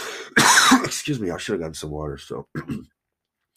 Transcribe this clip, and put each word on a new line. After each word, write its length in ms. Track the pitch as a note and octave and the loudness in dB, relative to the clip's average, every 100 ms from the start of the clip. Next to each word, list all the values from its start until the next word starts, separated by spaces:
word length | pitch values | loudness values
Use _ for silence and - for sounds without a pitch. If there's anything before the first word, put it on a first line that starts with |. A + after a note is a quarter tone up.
| - - - - | -10 -12 -4 2
<coughs> 480 | - - - B3+ | 6 6 6 6
excuse 340 | - - - C3+ | 4 -4 -4 -4
me, 120 | F#2+ | -4
I 80 | E2 | -4
should 160 | - | -4
have 60 | G2+ | -4
gotten 140 | D#2+ | -4
some 160 | D#2 D#2 | -8 -10
water, 280 | D2+ D2+ C#2 | -8 -8 -10
so. 280 | - B1 - | -10 -12 -12
<clears throat> 40 | - - - - _ _ _ _ _ _ | -12 -10 -10 -12 _ _ _ _ _ _